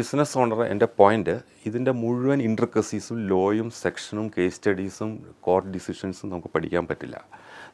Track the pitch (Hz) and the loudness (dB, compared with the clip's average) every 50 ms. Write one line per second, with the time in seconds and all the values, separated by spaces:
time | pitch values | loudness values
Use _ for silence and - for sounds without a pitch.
0 | 117 - - 143 147 - - 131 123 113 107 113 117 104 101 104 113 - - - | -2 0 0 0 0 2 2 2 2 2 2 0 0 0 2 2 2 2 6 8
1 | 101 101 113 110 85 82 95 120 - - _ - - 110 107 117 127 131 127 117 | 8 8 8 4 2 0 -2 -2 -6 -12 _ -10 -8 -6 -4 0 0 0 0 0
2 | 113 117 120 123 127 139 139 139 117 110 110 107 117 117 - 113 104 - 110 101 | 0 -2 0 0 2 2 2 2 2 0 0 0 0 0 2 0 0 0 -4 -6
3 | - - 117 117 107 95 95 92 95 101 104 110 113 117 - - - 90 - - | -6 -6 -6 -6 0 2 2 4 4 4 2 0 -2 -4 -8 -6 -6 -6 -4 -6
4 | - - 104 104 107 107 - 90 90 92 - - - 104 95 92 95 95 - - | -10 -8 -6 -6 -6 -4 -2 0 0 0 -2 0 0 0 0 0 -2 -6 -6 -8
5 | 107 110 110 - - - - _ - 87 90 95 92 95 92 90 - - 87 - | -8 -8 -8 -10 -14 -18 -20 _ 0 2 2 2 2 -2 -6 -8 -8 -8 -8 -6
6 | - 95 87 - - 101 90 85 80 - - 82 82 - 87 87 82 76 - - | -8 -8 -8 -8 -10 -10 -8 -10 -10 -4 -4 -4 -2 0 -2 -2 -2 -2 -6 -10
7 | 67 64 58 - - - - - - - - - - - | -10 -12 -14 -16 -16 -18 -20 -20 -20 -20 -20 -20 -20 -10